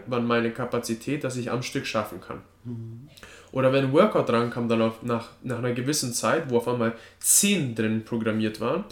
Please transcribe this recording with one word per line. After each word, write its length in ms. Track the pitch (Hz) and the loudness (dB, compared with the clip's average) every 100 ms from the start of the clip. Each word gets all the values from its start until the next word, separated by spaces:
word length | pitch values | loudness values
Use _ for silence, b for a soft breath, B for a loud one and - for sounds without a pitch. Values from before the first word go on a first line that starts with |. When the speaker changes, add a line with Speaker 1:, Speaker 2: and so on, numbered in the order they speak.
| 123 | -4
Speaker 1:
waren 200 | 120 117 | -2 2
meine 240 | 120 113 | 2 0
Kapazität, 760 | 113 120 120 - 113 - 147 | -2 -4 -4 -2 -4 -2 -4
dass 120 | 135 123 | -4 -4
ich 140 | 120 | -4
am 120 | 120 | -4
Stück 240 | 127 135 - | -2 -6 -2
schaffen 340 | 113 104 90 | -2 -4 -8
kann. 220 | - - - _ | -12 -14 -14 _
Speaker 2:
Mhm. 440 | 120 117 113 117 139 B B B B | -12 -10 -10 -14 -18 B B B B
Speaker 1:
Oder 200 | 135 131 | 2 4
wenn 140 | 135 135 | 4 4
ein 60 | |
Workout 360 | 147 214 170 120 | 6 6 4 2
dran 220 | 117 120 | 2 2
kam, 180 | 123 117 | -2 0
dann 140 | 113 | 2
auf, 200 | 113 - | 2 0
nach, 280 | 120 117 - - | -4 -4 -4 -12
nach 160 | 127 113 | -6 -4
einer 140 | 123 | -2
gewissen 400 | 120 123 151 127 | -2 0 0 -2
Zeit, 380 | 117 110 151 139 | -2 0 0 2
wo 80 | 117 | 0
auf 100 | 123 | 2
einmal 260 | 123 113 113 B B | 0 0 -2 B B
zehn 560 | - - 202 196 131 | 2 4 6 2 0
drin 300 | 113 110 110 | 0 0 0
programmiert 560 | 110 117 110 110 110 107 | -2 -2 0 0 0 -2
waren, 240 | 110 170 - | -2 -2 -4